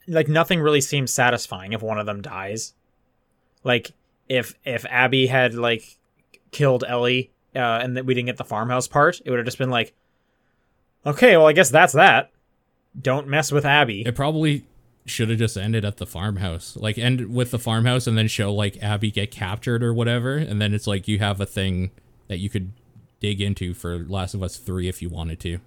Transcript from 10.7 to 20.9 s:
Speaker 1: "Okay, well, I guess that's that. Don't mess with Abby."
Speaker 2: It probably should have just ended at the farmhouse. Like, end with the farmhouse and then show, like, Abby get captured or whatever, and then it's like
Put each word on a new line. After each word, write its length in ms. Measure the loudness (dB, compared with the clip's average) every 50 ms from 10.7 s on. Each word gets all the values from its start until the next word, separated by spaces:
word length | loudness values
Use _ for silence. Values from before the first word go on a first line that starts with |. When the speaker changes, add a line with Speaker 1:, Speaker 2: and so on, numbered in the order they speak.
| _ _ _ _ _ _ -6
Speaker 1:
"Okay, 300 | -4 2 6 8 8 10
well, 100 | 10 10
I 60 | 8 8
guess 160 | 6 6 6
that's 240 | 6 6 6 6 6
that. 380 | 6 8 8 8 6 2 -2 _ _ _ _ _ _ _ _ _ _ _ _ -18 -6
Don't 280 | -2 -2 -2 -2 -2
mess 240 | 0 0 0 0 0
with 140 | 0 0 2
Abby." 360 | 4 4 4 4 4 0 -2 -4
Speaker 2:
It 100 | -4 -2
probably 480 | 0 -2 0 0 0 0 0 0 -2 -4 _ _ -20 _ _ _ _ _
should 240 | -10 -4 -2 0 0
have 80 | 0 0
just 180 | 0 -2 -2
ended 260 | -4 -4 -2 -2 -2 -2
at 120 | -4 -6
the 80 | -8 -10
farmhouse. 680 | -12 -8 -6 -4 -4 -4 -4 -4 -4 -6 -8 -10 -14 -10
Like, 200 | -6 -6 -4 -4
end 360 | -2 0 0 0 0 -4 -4 -2
with 180 | -2 -2 -2
the 80 | -4 -4
farmhouse 480 | -4 -2 0 2 2 2 2 0 0
and 100 | 0 0
then 100 | 2 0
show, 260 | 0 0 -2 -2 -2 0
like, 280 | -2 -2 -2 -4 -6
Abby 300 | -4 -4 -2 -2 -2 -2
get 200 | -2 -4 -4 -6
captured 520 | -6 -8 -8 -6 -6 -6 -4 -4 -2 0 0
or 100 | 0 0
whatever, 440 | 0 0 0 0 0 -2 -2 -4
and 240 | -4 -4 -4 -2 -2
then 120 | 0 0 0
it's 140 | -2 -2
like 200 | -2